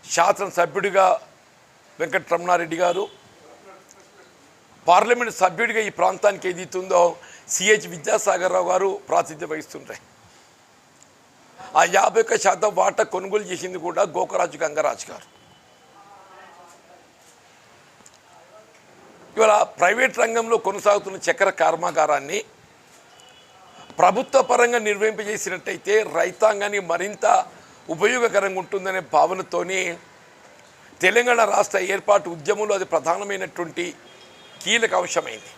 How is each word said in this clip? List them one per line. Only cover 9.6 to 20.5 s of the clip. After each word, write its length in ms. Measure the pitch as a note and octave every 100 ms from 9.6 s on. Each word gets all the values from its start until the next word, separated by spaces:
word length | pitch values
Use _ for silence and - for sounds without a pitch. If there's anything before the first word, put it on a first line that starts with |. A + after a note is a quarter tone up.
| - D3+ C3 A2 _ _ - - _ _ _ _ _ _ _ _ _ _ _ - - D3+
ఆ 20 | E3+ F#3+
యాభై 240 | - F#3+
ఒక్క 140 | A3 A3+ F#3+
శాతం 260 | E3+ G#3 F#3
వాటా 260 | F#3+ - G#3+ F#3
కొనుగోలు 300 | F#3+ G#3 F#3
చేసింది 300 | F3+ F3+ F#3 E3+
కూడా 160 | E3+ G3 E3+
గోకరాజు 440 | - F3+ F3 D3
గంగరాజు 440 | D#3 D3 D3+ A2+ -
గారు. 160 | F2+ - _ _ _ _ _ _ - - - - - - - - - _ - _ _ _ _ _ _ _ - _ _ - _ _ - - G#3+ _ _ _ - - - - -
ఇవాళ 200 | A3 G#3 - -
ప్రైవేట్ 420 | F#3 A3 C4 -
రంగంలో 360 | A#3 A#3 A3+